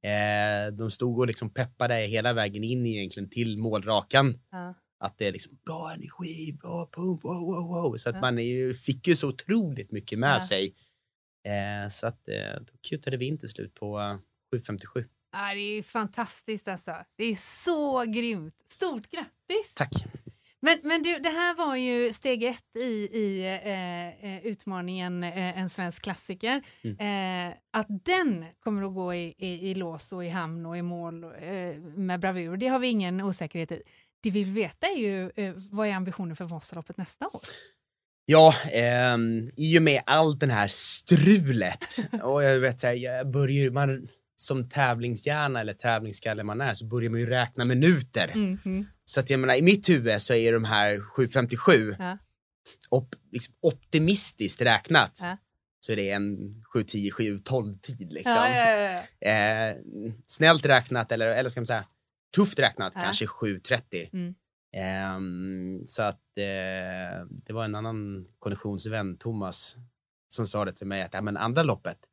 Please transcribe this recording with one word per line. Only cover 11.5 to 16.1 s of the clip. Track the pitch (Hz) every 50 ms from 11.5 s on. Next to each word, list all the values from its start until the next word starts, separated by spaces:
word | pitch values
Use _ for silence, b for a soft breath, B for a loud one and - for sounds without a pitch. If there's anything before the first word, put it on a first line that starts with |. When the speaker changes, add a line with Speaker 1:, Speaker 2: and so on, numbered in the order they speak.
| 101 101 98 101 104 101 101 101
Speaker 1:
så | - - - 117
att, | 117 _ _ -
eh, | 52 50 50 50 - -
då | - - _ _ - -
kutade | - 151 - - 135 123
vi | 127
in | 135 156 151
till | - 110
slut | - - - 101 _
på, | - - 104 104 104
eh, | 104 101 104 98 92 _ _ _ _ _
sju | - 120
femtiosju. | - - 104 98 - - - 127 117 - _ _ _ _ -
Speaker 2:
Ja, | 196 202 202 196
det | 202
är | 208 208 208
ju | 214 196
fantastiskt | - - 233 214 196